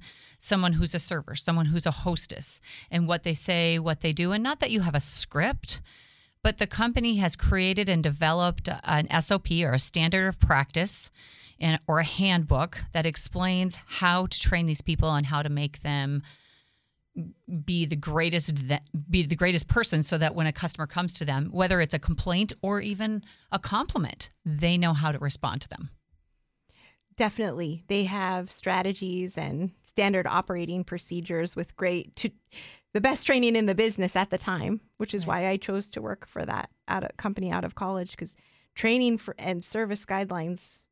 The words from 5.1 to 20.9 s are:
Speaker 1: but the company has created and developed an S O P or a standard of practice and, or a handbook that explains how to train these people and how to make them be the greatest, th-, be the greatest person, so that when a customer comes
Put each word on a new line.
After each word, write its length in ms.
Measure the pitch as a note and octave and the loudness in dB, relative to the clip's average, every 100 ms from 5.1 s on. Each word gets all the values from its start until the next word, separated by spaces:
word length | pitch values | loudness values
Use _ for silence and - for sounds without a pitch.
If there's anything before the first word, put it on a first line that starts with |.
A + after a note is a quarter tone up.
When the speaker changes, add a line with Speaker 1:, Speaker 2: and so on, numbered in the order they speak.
| - - D3 G#3 - - - - - - _ _ _ | -6 -4 0 0 0 -4 -8 -10 -20 -20 _ _ _
Speaker 1:
but 160 | G#3+ G#3+ | 0 0
the 80 | G#3 | -2
company 520 | - A#3 B3 A#3 G#3 | 0 0 2 2 2
has 180 | F3+ - | 2 2
created 540 | - F#3+ F#3 F#3+ G3 | 2 4 4 2 2
and 120 | E3 | 2
developed 680 | D#3 D3 D#3+ E3+ F3 F3 - - - | 2 2 2 4 2 0 -4 -6 0
an 200 | D3+ D3 | 0 2
S 180 | E3 - | 0 2
O 80 | G3 | 0
P 260 | - E3+ | 2 0
or 100 | D#3 | 2
a 60 | C3 | 2
standard 480 | - F3 E3 F#3+ F#3+ | 0 2 2 2 0
of 120 | F#3 | 4
practice 720 | - C#3+ C#3 D#3+ G3 - - - - - - - | 4 4 2 -2 -2 -4 -10 -16 -20 -20 -20 -2
and, 200 | E3 D#3+ - | 0 0 2
or 120 | D#3 | 0
a 40 | |
handbook 760 | D#3 - F#3+ F3 D#3 C3 E3+ - - | 0 0 2 2 4 2 0 -4 -4
that 120 | E3 D#3+ | -2 0
explains 720 | D#3 - F3+ F#3 F3+ F#3 - - | -2 -4 -2 0 2 0 -4 -8
how 400 | - F3+ F3+ F#3 | 0 2 2 0
to 140 | - | 0
train 260 | - F3 E3 | 2 4 2
these 160 | D3 | 0
people 320 | - D#3 D#3+ | 0 2 4
and 140 | D3 C#3 | 2 2
how 160 | D3 | 0
to 60 | D3 | 0
make 320 | D3 D3 D3 | -2 -2 -4
them 420 | C#3+ C#3+ C#3 C#3+ - - _ _ _ _ _ _ _ F3 E3 - - E3+ D3 | -4 -2 0 -4 -6 -16 _ _ _ _ _ _ _ -12 -12 -14 -10 -6 -2
be 220 | F3 D#3 | 0 0
the 80 | D#3 | -2
greatest, 600 | D#3 D#3 E3+ E3+ - C#3+ C3 | -2 2 2 2 2 -2 0
th-, 120 | C#3+ - D3+ D3+ | -2 -2 -8 2
be 140 | F3+ | 2
the 120 | D3+ E3 | 2 2
greatest 320 | F3+ E3+ - | 4 2 4
person, 360 | A#3 A3 D#3 | 2 4 2
so 160 | D3 D#3+ | 2 2
that 160 | D#3 E3 | 2 2
when 100 | D#3 | 0
a 80 | |
customer 320 | - E3 - | 0 -4 -4
comes 280 | D3+ | -4